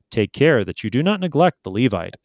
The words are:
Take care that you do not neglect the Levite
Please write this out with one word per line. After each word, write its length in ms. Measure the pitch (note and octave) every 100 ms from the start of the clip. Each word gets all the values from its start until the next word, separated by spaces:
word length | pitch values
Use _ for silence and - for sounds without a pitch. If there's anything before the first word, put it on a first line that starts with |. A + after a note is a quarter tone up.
| -
Take 220 | A2+ G2+
care 320 | - D#3 B2
that 180 | F2+ -
you 60 | A2
do 140 | B2
not 180 | F3 G#3
neglect 380 | F3+ C#3 F3 -
the 80 | F#2+
Levite 460 | G2 B2 F#2+ F2 -